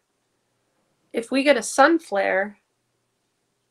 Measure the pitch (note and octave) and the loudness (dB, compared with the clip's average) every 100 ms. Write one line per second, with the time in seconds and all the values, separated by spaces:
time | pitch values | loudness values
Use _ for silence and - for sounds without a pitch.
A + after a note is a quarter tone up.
0 | _ _ _ _ _ _ _ _ _ _ | _ _ _ _ _ _ _ _ _ _
1 | _ A#3 A3+ C4 C#4 C4+ - - C#4 E4 | _ -10 -4 -2 0 0 -2 2 4 2
2 | - G3 G3 F#3+ G#3 G#3 _ _ _ _ | -2 -4 -2 -2 -4 -10 _ _ _ _
3 | _ _ _ _ _ _ _ | _ _ _ _ _ _ _